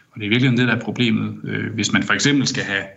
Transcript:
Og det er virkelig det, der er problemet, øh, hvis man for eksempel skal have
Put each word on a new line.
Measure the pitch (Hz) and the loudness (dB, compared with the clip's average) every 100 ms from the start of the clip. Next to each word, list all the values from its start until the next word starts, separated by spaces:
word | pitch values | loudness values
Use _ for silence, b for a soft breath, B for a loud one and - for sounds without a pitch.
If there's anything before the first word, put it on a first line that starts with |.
| B | B
Og | 113 | -10
det | 104 | -2
er | |
virkelig | 120 135 120 | 2 4 4
det, | 123 | 2
der | 110 | 0
er | |
problemet, | 110 110 120 107 107 104 | -2 -2 0 0 -2 -6
øh, | 107 107 104 | -6 -4 -4
hvis | 107 101 | -2 0
man | 101 | 0
for | 101 | 0
eksempel | 104 143 143 113 | 0 2 2 2
skal | 110 | -2
have | 98 98 95 | -2 -4 -6